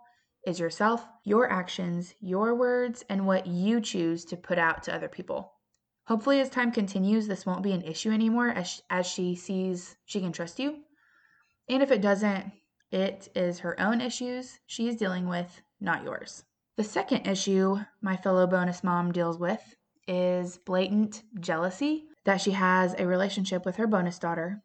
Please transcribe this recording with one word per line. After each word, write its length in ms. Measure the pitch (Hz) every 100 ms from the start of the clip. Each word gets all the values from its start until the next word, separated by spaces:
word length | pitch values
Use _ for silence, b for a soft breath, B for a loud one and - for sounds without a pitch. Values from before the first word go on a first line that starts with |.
| b b b _ -
is 140 | 170
yourself, 440 | 165 - 208 233 - -
your 260 | - 214 247
actions, 640 | 190 175 - 180 175 175 -
your 340 | 190 185 220
words, 500 | 240 247 247 247 226 -
and 180 | 196 190
what 200 | 190 185
you 340 | 175 196 233
choose 440 | 214 196 165 170 -
to 100 | 175
put 220 | - 175
out 260 | 165 160
to 100 | -
other 140 | 165 -
people. 460 | - 180 - - _ _ _ _ _ -
Hopefully, 320 | 226 208 277
as 100 | 262
time 220 | 247 240
continues, 560 | 233 196 190 190 220 214
this 180 | 190
won't 200 | - 185
be 80 | 202
an 100 | 185
issue 300 | 160 160 220
anymore 380 | 220 220 233 240
as 200 | 214 175
sh-, 100 | - -
as 160 | - -
she 280 | - 180
sees 640 | 180 - 190 185 180 - -
she 160 | - 208
can 100 | 185
trust 300 | 160 170 -
you. 240 | 277 302 - b b b b b b b -
And 140 | 262
if 80 | 277
it 100 | 226
doesn't, 520 | 202 196 208 196 196 - _ _ _
it 360 | 190 190 - -
is 240 | - 180 175
her 220 | 175 -
own 200 | 196 233
issues 600 | 247 - 247 247 254 - _
she 200 | - 233
is 80 |
dealing 340 | 233 196 180 180
with, 340 | 175 175 - _ _
not 240 | 190 160
yours. 400 | - - - - - _ _ -
The 80 |
second 420 | 214 - - 254 196
issue 520 | 196 - 190 190 202 208 _
my 140 | 196 185
fellow 300 | 196 185 180
bonus 380 | 185 180 175
mom 260 | 190 175 175
deals 280 | 175 170 170
with 360 | 175 220 - - _ _ -
is 520 | 180 180 180 180 -
blatant 640 | - 185 190 208 214 - - 202
jealousy 640 | 170 160 180 - 294 311 - -
that 160 | - 196
she 100 | 202
has 440 | 196 185 185 185 -
a 80 | 180
relationship 580 | 180 196 196 190 180
with 120 | 185 185
her 100 | 220
bonus 320 | 208 175 175
daughter 440 | 170 170 170 208